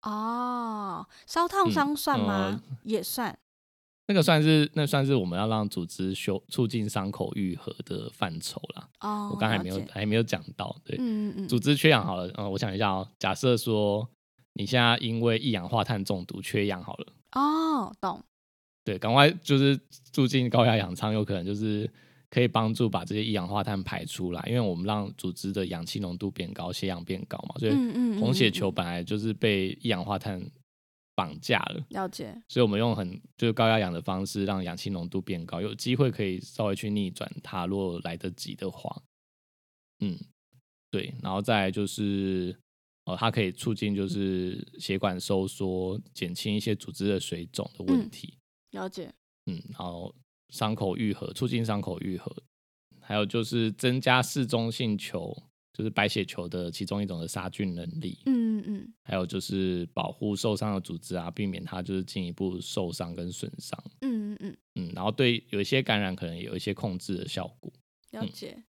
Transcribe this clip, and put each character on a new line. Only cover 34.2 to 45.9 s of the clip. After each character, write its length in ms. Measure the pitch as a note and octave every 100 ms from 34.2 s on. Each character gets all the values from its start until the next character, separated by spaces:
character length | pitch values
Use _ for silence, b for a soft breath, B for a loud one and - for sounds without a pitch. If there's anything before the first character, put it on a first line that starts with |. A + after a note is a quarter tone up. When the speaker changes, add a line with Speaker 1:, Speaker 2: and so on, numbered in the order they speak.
| G2
Speaker 2:
式 180 | G#2
让 200 | G2 F#2+
氧 120 | F2+ F2
气 140 | -
浓 180 | F#2+ E2+
度 120 | F#2+
变 260 | F#2 F2+ E2+
高， 140 | E2+
有 120 | G#2
机 200 | A2 -
会 160 | B2 C3+
可 140 | -
以 160 | G2+ F#2
稍 240 | - -
微 100 | G#2+
去 160 | G2 G#2+
逆 200 | G#2 F#2+
转 200 | - - -
它， 240 | - F#2+ F2
如 100 | G2
果 240 | F#2+ E2+
来 140 | E2+ E2+
得 120 | F#2
及 260 | E2+ - -
的 120 | G2
话。 320 | - - - _ _ _ _ _ _ _ _ _ _
嗯， 180 | G2+ E2+ - _ _ _ _ _ _
对， 240 | G#2+ - C3
然 100 | F#2+
后 80 | F#2+
再 200 | G#2 A2
来 100 | F#2+
就 160 | F#2 G2+
是， 720 | - G#2 G2+ F#2+ F#2 F2+ F#2 _ _ _ _
呃， 100 | - F2+
它 140 | A2+
可 120 | A2
以 100 | G2
促 220 | F#2 -
进 200 | G#2+ G#2
就 140 | G2+ G2
是 580 | F#2 G2 F#2 F2+ G2 - -
血 200 | - F#2+
管 220 | G2+ F2+
收 260 | - G2 F#2+
缩， 540 | - F#2+ F#2 F#2